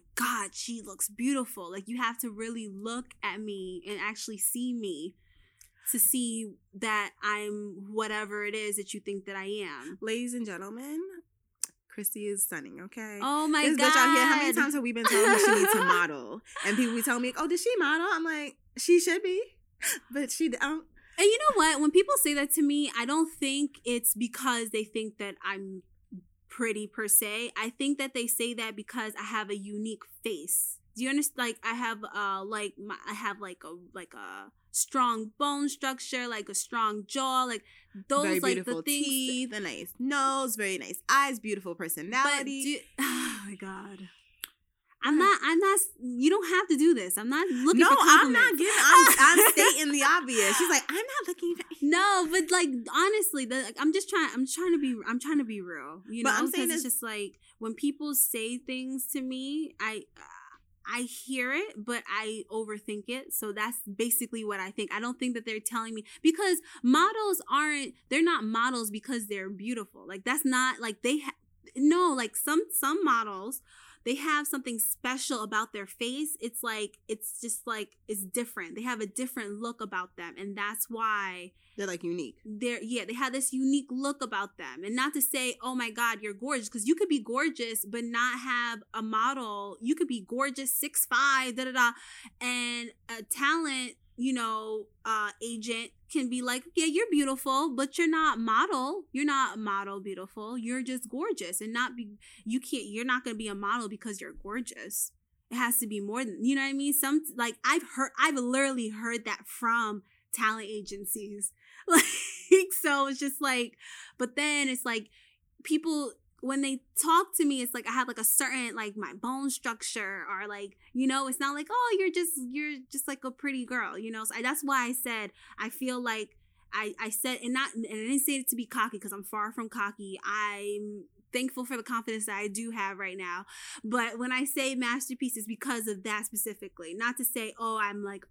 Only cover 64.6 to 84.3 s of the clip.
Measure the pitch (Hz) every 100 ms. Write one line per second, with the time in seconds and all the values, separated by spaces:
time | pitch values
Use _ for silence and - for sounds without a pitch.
64.6 | 185 214 202 202 240 254 254 233 226 214
65.6 | - 233 226 220 214 - 311 330 392 320
66.6 | - - 247 294 381 440 415 359 - 269
67.6 | 302 294 269 - - 277 339 294 220 226
68.6 | 247 247 214 214 262 233 208 202 190 190
69.6 | 214 233 196 - 95 190 240 277 269 254
70.6 | 254 - 226 208 247 294 277 - _ _
71.6 | - 262 294 349 349 262 226 - 285 320
72.6 | - - 277 330 320 233 214 190 208 -
73.6 | - - - - 233 277 311 294 294 277
74.6 | 254 226 - - 247 262 - 247 214 214
75.6 | 226 208 196 - 240 269 302 - 233 -
76.6 | 233 220 208 - - 214 - - 233 214
77.6 | 247 220 202 _ - 202 190 247 240 214
78.6 | 170 - 247 226 208 254 254 247 208 208
79.6 | 233 240 208 185 185 - 170 - 196 202
80.6 | 202 220 - 226 220 208 190 180 180 _
81.6 | _ - 196 175 175 175 135 - 220 208
82.6 | 240 233 226 240 190 240 262 262 262 262
83.6 | 269 277 269 254 277 277 240